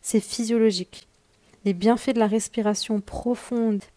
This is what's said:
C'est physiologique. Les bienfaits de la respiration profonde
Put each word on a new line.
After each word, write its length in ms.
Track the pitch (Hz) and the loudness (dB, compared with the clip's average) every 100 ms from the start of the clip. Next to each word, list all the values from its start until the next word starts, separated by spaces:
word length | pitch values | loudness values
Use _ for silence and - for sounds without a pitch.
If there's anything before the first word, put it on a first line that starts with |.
C'est 180 | - 220 | 0 -2
physiologique. 880 | - - 226 233 220 185 180 - - _ _ _ _ _ 202 | 0 -6 0 4 4 2 -6 -12 -20 _ _ _ _ _ -2
Les 80 | |
bienfaits 400 | 180 202 240 - | 2 2 2 2
de 60 | 233 | 2
la 80 | 214 | 2
respiration 720 | 220 - - 208 208 - 214 | 2 -2 -2 -2 -2 -2 -4
profonde 840 | 196 - 240 240 - 240 226 202 - | -4 -8 -4 -4 -4 -2 0 0 -4